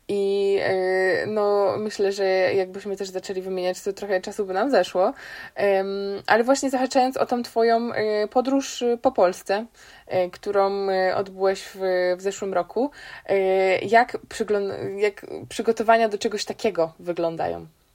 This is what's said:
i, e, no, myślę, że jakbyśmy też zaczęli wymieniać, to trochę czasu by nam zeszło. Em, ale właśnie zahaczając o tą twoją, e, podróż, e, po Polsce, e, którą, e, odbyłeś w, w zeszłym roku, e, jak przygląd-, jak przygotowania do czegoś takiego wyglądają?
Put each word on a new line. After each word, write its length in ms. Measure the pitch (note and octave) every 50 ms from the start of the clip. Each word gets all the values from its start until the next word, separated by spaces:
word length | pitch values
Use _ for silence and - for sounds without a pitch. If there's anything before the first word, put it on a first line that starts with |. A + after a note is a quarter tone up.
| _ -
i, 480 | G3+ G3+ G3 G3 G3 G3+ G3 G3 G3 G3 -
e, 640 | - F#3+ F#3+ F#3 F#3 F#3 F#3+ F#3+ F#3 F3 - -
no, 480 | G3+ G#3+ G#3+ G#3 G3+ G3+ G3+ G3+ F#3 G#2 -
myślę, 340 | G#3+ G#3+ - - G3+ G3 G3
że 120 | G3+ G3 F#3+ F#3 F#3+ F#3 - -
jakbyśmy 420 | F#3+ F#3 F#3 F#3 G3 G3 G#3 G3
też 120 | F#3+ G3+ F#3
zaczęli 340 | F#3 F#3 - - G3 F#3 F#3
wymieniać, 380 | F#3+ F#3+ F#3 F3+ F3+ F#3 -
to 120 | - G#3 G3
trochę 280 | - G#3 G3+ G3+ F#3
czasu 260 | F#3+ G#3+ G3+ - G#3
by 80 | F#3+ F#3
nam 160 | - - C#4+
zeszło. 420 | C4 G3 F3+ - - F3+ F#3 A#3 C4+ - - - - - - - -
Em, 320 | - G3+ G3+ G3 F#3+ G3 G3 G3 G3 G3+ G3 G3 G3 -
ale 180 | - - A3 A#3+
właśnie 260 | B3 C#4 C#4 - C4+
zahaczając 460 | C4+ B3 C4 B3+ - C#4 B3+ C4 C4
o 100 | - A3
tą 160 | - B3+ A#3+ A#3+
twoją, 500 | - - A#3 A3+ A#3 A3+ A3+ A#3 A#3+ -
e, 360 | - G#3+ G#3+ G#3+ G#3 G#3+ G#3+
podróż, 540 | - B3+ A#3+ C4 C4+ C#4 C4+ - - - B3
e, 160 | A#3+ A#3+ A#3 -
po 100 | C4+ B3+
Polsce, 540 | - F#3+ F3 F#3 - - - G3 G#3 A#3 - _ - - - - - -
e, 240 | - - F#3 F3+ F3+
którą, 600 | - - - G#3 G3+ G3+ G3 G3 G3 G3 G3 G3
e, 260 | F#3+ F#3 F#3 F#3 -
odbyłeś 460 | - G3 F#3+ F#3+ F#3+ F#3+ F#3+ G3 G3 - - -
w, 60 | G3 F#3+ F#3 F#3 F3+ F3+ F3+ F3+ F3+
w 40 | F#3+
zeszłym 320 | G3+ G3 - G#3 G3 F#3+
roku, 360 | F3+ F3 - - A3 B3+ C#4+ - - - - - - -
e, 100 | - G3 G3 F#3+ F#3+ F#3+ F#3+ F#3+ F#3+ F#3 -
jak 400 | - G3+ A3 A3+ A#3+ A#3+ - - - -
przygląd-, 440 | - - A3 F#3+ G#3 G3+ G3+ G3 - - - G3 G3
jak 300 | G3 G#3 G#3 G#3 - - - - D#2 - -
przygotowania 600 | - - A3 - A3+ - A3+ G#3+ A3+ A3+ A#3 A3
do 100 | G3+ G3+
czegoś 260 | - A3+ G3+ G#3 -
takiego 480 | - - - - A3+ F#3 - D#3+ D#3+ D#3+ -
wyglądają? 680 | F3 F3 E3+ E3+ E3+ E3 E3 D#3+ D#3+ E3+ E3+ E3+ E3 D#3+ _ _ _ _ _